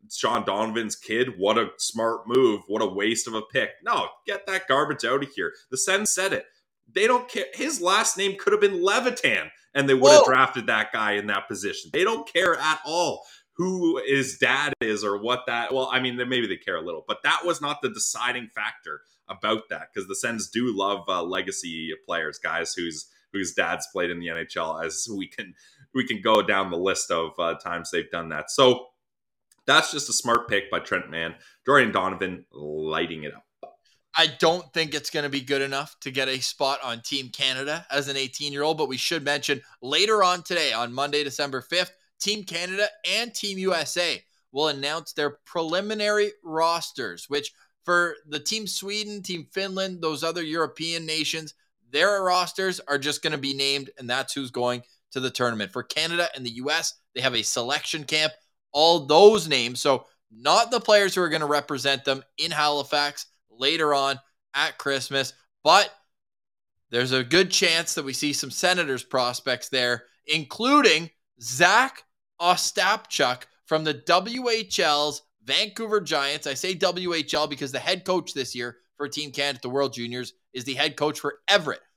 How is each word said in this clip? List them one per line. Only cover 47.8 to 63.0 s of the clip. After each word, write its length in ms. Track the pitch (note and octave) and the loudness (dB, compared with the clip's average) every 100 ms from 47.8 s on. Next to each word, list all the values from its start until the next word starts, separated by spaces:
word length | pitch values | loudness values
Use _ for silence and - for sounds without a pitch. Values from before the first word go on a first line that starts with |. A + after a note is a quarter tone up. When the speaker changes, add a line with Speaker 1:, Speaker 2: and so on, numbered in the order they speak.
Speaker 2:
for 320 | - F3 F3 D3 D3+ | 0 0 0 -4 _
the 140 | D3 | -8
Team 260 | D3 A3 G#3 | -6 -6 -6
Sweden, 560 | - F#3+ G#3 G#3+ G#3 | -8 -6 -6 -6 -8
Team 240 | F#3+ F3 C#3 | -8 -8 -8
Finland, 500 | - G3 F#3+ F#3+ F3+ | -6 -4 -4 -6 -4
those 220 | E3 D3+ | -4 -2
other 180 | D#3+ E3 | -4 -4
European 640 | D#3+ D#3+ D#3 - D#3+ E3 D#3+ | -4 -2 -2 -4 -6 -6 -4
nations, 480 | D#3 D3+ D#3+ D#3 - _ _ A#2 | -4 -2 -4 -8 -18 _ _ _
their 320 | C3+ F#3 G3+ | 2 4 4
rosters 600 | F#3 F3+ F3 - F#3+ F3 | 4 2 2 0 -2 -2
are 180 | - C#3+ | -2 -2
just 240 | C#3 C#3+ | 0 -2
gonna 160 | D#3+ D3+ | -2 -2
be 160 | C3+ | -4
named, 360 | C3+ C#3 C#3 C3+ - | -2 0 0 -4 -14
and 140 | B2 | -4
that's 240 | B2 C3 | -4 -2
who's 160 | - C3 | -6 -6
going 320 | A#2+ B2 B2 A#2+ _ _ | -2 -2 -2 -8 _ _
to 80 | C3+ | -6
the 100 | B2+ | -4
tournament. 420 | - B2 A2+ G2 | 0 -2 0 -6
For 120 | - | -6
Canada 440 | A#2+ - D#3+ E3+ E3+ | -6 -2 -2 0 -2
and 100 | - | -4
the 100 | B2+ | -12
U 140 | A#2 C3 | -8 -2
S, 260 | D#3+ D#3 - _ | -2 -2 -8 _
they 60 | B2+ | -2
have 160 | C3 A#2+ | 0 0
a 60 | |
selection 600 | A2 - A#2+ D3 - D#3+ | -2 -2 -2 -2 -2 -6
camp. 300 | C#3+ D#3 D#3 D#3 _ _ _ | -2 0 0 -2 _ _ _
All 340 | C#3+ D#3+ E3+ C3+ | 4 6 6 8
those 400 | D3+ G#3 A3 D#3+ | 12 12 10 2
names, 340 | C#3 A#2+ B2 | 0 0 0
so 260 | D3 C3 - _ _ | 2 2 0 _ _
not 400 | A2 B2+ F3+ A#3 | -4 4 4 4
the 80 | A#3+ | 0
players 340 | A3+ G#3 G3 | 6 6 6
who 80 | F#3 | 2
are 60 | F3 | 0
gonna 180 | D#3 D3+ | 0 0
represent 580 | D3 C#3+ C#3 B2+ C3+ | 0 0 -2 0 0
them 200 | B2+ C3+ - - | 0 -2 -4 -10
in 120 | D#3+ | -6
Halifax 760 | D3+ D3+ D3 C3 D3 | 0 0 0 0 0